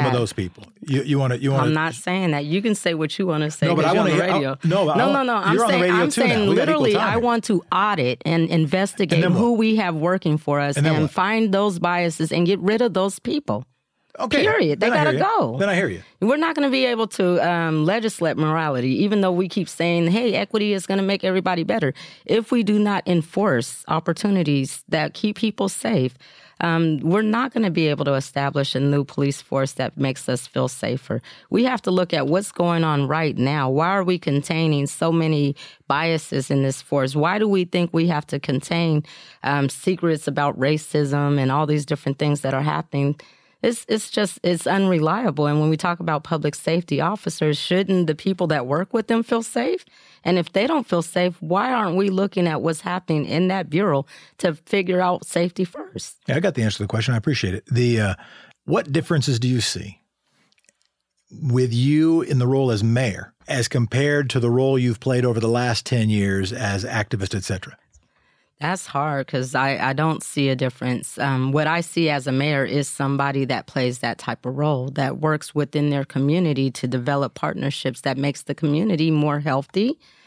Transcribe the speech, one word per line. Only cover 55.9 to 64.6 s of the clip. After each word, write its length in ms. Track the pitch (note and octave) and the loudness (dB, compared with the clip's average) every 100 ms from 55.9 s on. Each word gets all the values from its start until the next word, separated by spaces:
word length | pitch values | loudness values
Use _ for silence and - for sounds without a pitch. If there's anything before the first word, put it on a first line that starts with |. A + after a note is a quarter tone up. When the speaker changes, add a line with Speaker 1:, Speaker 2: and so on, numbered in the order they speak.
| - - - - | -14 -14 -10 -4
Speaker 1:
Yeah, 80 | C3+ | 0
I 40 | |
got 140 | F#3+ | 0
the 80 | B2+ | 0
answer 140 | A2 - | -2 -2
to 60 | |
the 40 | G#2 | -4
question. 260 | A2 A2+ | -2 0
I 20 | A#2 | 0
appreciate 380 | D#3+ C3 F#2+ | 0 -2 -2
it. 100 | F#2 - | -4 -2
The, 320 | A#2+ A#2+ A2+ | 2 2 2
uh, 140 | G2+ F#2+ - - - _ | 0 -2 -10 -20 -20 _
what 280 | - G3 E3 | -2 -2 0
differences 480 | D#3 - D#3+ C3+ A#2 | -2 0 0 0 0
do 80 | B2 | 0
you 120 | B2 | 0
see 420 | - F#2+ G2 - _ _ _ _ _ _ _ _ _ _ _ _ _ D3+ | -2 -6 -10 -16 _ _ _ _ _ _ _ _ _ _ _ _ _ -6
with 300 | D3 B2 B2+ | 0 2 2
you 480 | A#2 C3+ D3+ D#3+ E3 | 2 4 4 4 2
in 160 | - C3 | 2 0
the 80 | B2 | 2
role 240 | C3+ C3 | 2 2
as 140 | G#2 | 2
mayor 500 | A2+ A#2+ B2 F2+ - _ - | 2 2 0 -4 -12 _ -6
as 180 | C3+ A#2 | -4 0
compared 640 | B2+ A2+ B2 C#3+ D3 C#3 | 0 0 0 2 2 0
to 80 | B2+ | 0
the 100 | A#2+ | 2
role 280 | B2 | 2